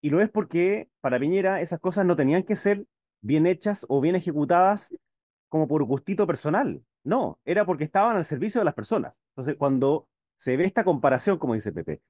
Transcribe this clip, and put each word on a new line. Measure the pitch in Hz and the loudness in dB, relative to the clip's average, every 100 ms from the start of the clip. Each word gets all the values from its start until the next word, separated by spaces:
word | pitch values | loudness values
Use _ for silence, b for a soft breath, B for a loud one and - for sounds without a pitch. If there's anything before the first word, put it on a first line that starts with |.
Y | 147 | 2
lo | 156 | 2
es | 214 | 2
porque | 208 - 170 180 208 - _ | 0 -2 0 0 0 -6 _
para | 135 123 | -2 0
Piñera | 143 190 190 190 | 0 0 0 -2
esas | 165 165 | -4 -4
cosas | 185 185 180 | -4 0 2
no | 170 | 2
tenían | 135 165 | 2 2
que | 185 208 | 0 -2
ser | 202 202 202 _ _ _ | 0 -2 -4 _ _ _
bien | 107 151 165 | -2 2 2
hechas | 180 208 202 - | 2 -2 -6 -2
o | 139 | 0
bien | 147 | 2
ejecutadas | 180 180 147 147 175 185 208 - - _ _ _ _ _ | 0 -2 -2 2 4 4 2 -6 -18 _ _ _ _ _
como | 160 151 | -2 0
por | 151 | 0
gustito | 131 139 - 190 190 | 0 -2 -4 -2 0
personal. | 156 147 185 254 78 _ _ | -2 -2 0 -2 -6 _ _
No, | - 240 101 - | -4 -2 -2 -8
era | - 180 180 | -4 -2 0
porque | 160 | -2
estaban | 151 190 220 220 | -2 0 2 0
al | |
servicio | 160 135 208 233 | -2 -4 -4 0
de | |
las | 190 | -2
personas. | - 104 226 - _ _ | -2 -4 -4 -4 _ _
Entonces, | - 131 151 | -10 -6 -2
cuando | 143 135 135 156 - _ _ _ | 0 2 2 0 -4 _ _ _
se | - 127 | -4 0
ve | |
esta | 180 214 | 0 0
comparación, | 190 147 139 127 - 180 | 0 2 2 2 0 -2
como | 143 | -2
dice | 110 104 | -2 -4
Pepe | 82 80 76 | -8 -8 -10